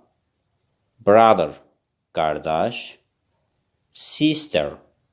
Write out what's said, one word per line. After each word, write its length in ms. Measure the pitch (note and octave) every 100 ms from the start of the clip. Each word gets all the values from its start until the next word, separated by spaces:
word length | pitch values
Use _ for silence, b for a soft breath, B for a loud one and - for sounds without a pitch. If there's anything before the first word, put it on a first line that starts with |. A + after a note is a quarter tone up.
| _ _ _ _ _ _ _ _ _ _
Brother, 540 | G#2+ G#2+ A2+ G2+ D2+ C#2+ _ _ _ _ _
qardaş. 880 | F2 D#2 D2+ D2 D#2+ G#2 B2 - - _ _ _ _ _ _ _ _ _
Sister, 800 | - - - D3+ D3 - E2 D2 D2 _ _ _